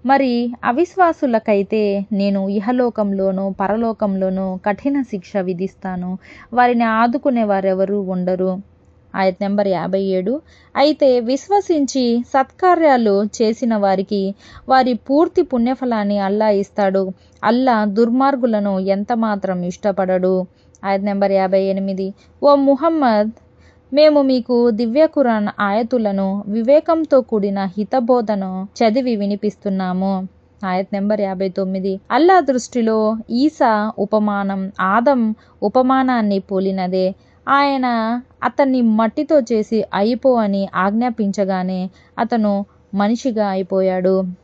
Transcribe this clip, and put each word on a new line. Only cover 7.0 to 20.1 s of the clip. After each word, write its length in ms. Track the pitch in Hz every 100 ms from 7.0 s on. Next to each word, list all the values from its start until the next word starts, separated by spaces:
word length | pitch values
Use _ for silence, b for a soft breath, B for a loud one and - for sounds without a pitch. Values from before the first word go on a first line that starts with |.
| 240 262 285 240
వారెవరూ 560 | 214 196 190 185 196 208
ఉండరు." 600 | 185 185 180 185 185 185 - _ _ _ _ 196
ఆయత్ 200 | 190 185
నెంబర్ 280 | 202 202 202
యాభై 340 | 175 170 190
ఏడు. 380 | 196 185 185 277 b b b -
"అయితే 440 | 285 302 277 247
విశ్వసించి 1040 | 233 269 - 403 381 320 269 269 240 233 240
సత్కార్యాలు 960 | 269 269 - 370 339 320 254 220 196
చేసిన 520 | 208 - 220 226 240 214
వారికి 580 | 196 190 190 208 190 196 B B -
వారి 260 | 262 254
పూర్తి 480 | 226 - 285 349 370
పుణ్యఫలాన్ని 760 | 294 247 233 254 254 220 202 202
అల్లా 300 | 190 208 214
ఇస్తాడు. 640 | 202 202 - 196 196 190 185 b b
అల్లా 400 | - 240 262 220
దుర్మార్గులను 920 | 214 196 233 247 269 277 240 214 202 190
ఎంతమాత్రం 840 | 190 196 202 233 226 202 190 180
ఇష్టపడడు." 840 | 180 - 208 190 185